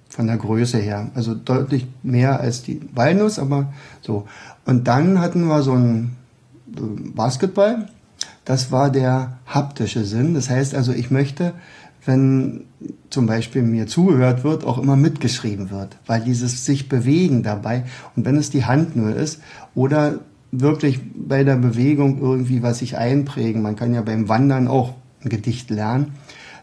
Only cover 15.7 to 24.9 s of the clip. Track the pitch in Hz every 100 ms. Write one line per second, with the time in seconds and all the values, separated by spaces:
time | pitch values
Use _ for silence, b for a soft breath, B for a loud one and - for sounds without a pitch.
15.7 | 98 95 - - 113 120 120 123 - -
16.7 | 139 - 127 127 160 180 123 104 104 113
17.7 | 123 123 B B - 127 147 - 139 123
18.7 | 139 160 120 107 117 151 - B B B
19.7 | 123 135 151 147 - - _ _ 127 143
20.7 | 151 147 127 - - 139 139 139 127 123
21.7 | 113 135 143 139 139 131 131 127 127 120
22.7 | 117 127 - 120 143 139 123 113 110 107
23.7 | 107 120 120 110 110 107 110 139 131 123
24.7 | 131 123